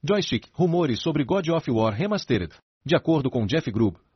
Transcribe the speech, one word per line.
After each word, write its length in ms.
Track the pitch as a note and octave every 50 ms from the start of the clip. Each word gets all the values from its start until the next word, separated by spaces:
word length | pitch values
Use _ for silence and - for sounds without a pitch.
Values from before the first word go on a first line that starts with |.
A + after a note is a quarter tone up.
| -
Joystick, 420 | D3+ G#3 G3+ E3 - B2+ - - -
rumores 480 | - - F#3 F3 E3 F3 E3+ C#3 A2+ -
sobre 240 | - E3 D3+ D3 C3+
God 240 | A2 F3+ G3 D#3+ D#3+
of 220 | E3 E3 - D3
War 240 | A#2+ A2 A2 A2+ G2+
Remastered. 600 | A2 F3 G#3 G#3+ F#3+ - - B2 G2 F2 D#2 - - _ _ _ _ -
De 100 | C#3 E3+
acordo 360 | C#3+ - D#3+ E3 D3+ C3 B2+
com 160 | - B2 G#2+
Jeff 240 | F#2 C#3 D#3+ - B2+
Grubb, 260 | G2 A2 A2+ G2 E2+ - _ _ _